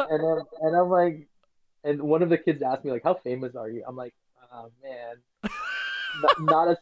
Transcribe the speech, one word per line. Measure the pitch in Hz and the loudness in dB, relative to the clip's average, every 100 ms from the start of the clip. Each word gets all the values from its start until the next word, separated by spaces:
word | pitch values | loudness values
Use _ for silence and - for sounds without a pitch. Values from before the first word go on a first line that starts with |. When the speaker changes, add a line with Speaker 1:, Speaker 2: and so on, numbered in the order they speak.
| 269 | -2
Speaker 1:
And | 156 | 0
then, | 160 160 - - | 2 0 -4 -4
and | 160 170 | 2 4
I'm | 180 | 4
like, | 180 175 156 - _ _ _ _ _ | 4 4 0 -12 _ _ _ _ _
and | 147 147 | -2 -2
one | 147 160 | 2 4
of | 170 | 4
the | 165 | 4
kids | 170 147 | 2 0
asked | 131 131 | 0 -2
me, | 143 | -4
like, | 120 | -2
"How | 165 | 0
famous | 185 123 127 127 123 | 0 -2 -6 -6 -10
are | 110 | -10
you?" | 117 | -10
I'm | 123 127 | -10 -12
like, | 123 - _ _ 123 | -14 -18 _ _ _
"Oh, | 123 117 120 | -20 -20 _
man, | 135 123 117 120 _ _ | -16 -14 -14 -16 _ _
Speaker 2:
<laughs> | - 1077 1077 1077 1077 1077 1077 1077 | -10 -8 -8 -8 -8 -8 -8 0
Speaker 1:
not, | - 554 | 2 2
not | 156 160 170 | 4 4 4
as | 170 | 0